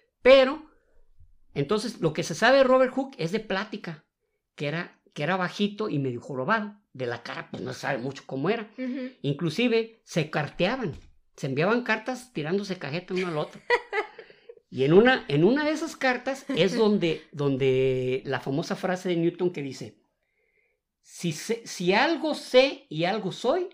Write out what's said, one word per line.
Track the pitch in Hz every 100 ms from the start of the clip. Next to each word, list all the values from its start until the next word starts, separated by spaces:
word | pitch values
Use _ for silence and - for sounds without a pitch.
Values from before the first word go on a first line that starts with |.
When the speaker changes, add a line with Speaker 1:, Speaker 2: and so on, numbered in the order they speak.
| _ _
Speaker 1:
Pero, | 247 269 262 311 - _ _ _ - - - - _ 143
entonces, | 143 208 233 -
lo | 160
que | 160
se | - 151
sabe | 226 269
de |
Robert | 254 262 247
Hooke | 262 277 -
es | 165
de | 208
plática, | - 190 208 214 - 151 _ _ _ _ _ -
que | 147
era, | 165 180 _ _
que | -
era | 147 185
bajito | 175 - 208 208 214
y | 143
medio | 135 120
jorobado. | - 131 135 220 208 - _
De | 127 120
la | 117
cara, | - 135 -
pues, | -
no | 127
se | 127
sabe | 131 131
mucho | 131 131 -
cómo | 135 165
era. | 233 208 -
Speaker 2:
Ujú. | 254 269 254 -
Speaker 1:
Inclusive, | 139 143 165 156 240 226 226 -
se | - 170 151
carteaban, | 160 143 - 180 269 196 - - _ _ -
se | 139
enviaban | 131 180 240
cartas | 240 220 240 240 -
tirándose | 160 147 196 202 180
cajeta | 143 151 - 185
uno | 180
al | 151
otro. | 160 - -
Speaker 2:
<laughs> | 480 - 403 403 - - - - - _
Speaker 1:
Y | 123 135
en |
una, | 185 247 262 -
en | 147
una | 185 285 302
de |
esas | 311 320 -
cartas | 262 240 269 269 - 240
es | 202 196
Speaker 2:
<laughs> |
Speaker 1:
donde, | 214 202 165 156 -
donde | 143 143 131 135 131 131 127 127 131 139
la | 131
famosa | 135 139 - 190
frase | 185 180 185
de | 170
Newton | 165 170 180
que | 175
dice, | 139 127 113 - _ _ _ _ _ _ _ _ _ _
"Si | _ - 170
sé, | 151 - 226 -
si | - 175
algo | 202 302 302 311 -
sé | - 254 277 320 -
y | 156 175
algo | 214 180
soy, | 151 233 359 359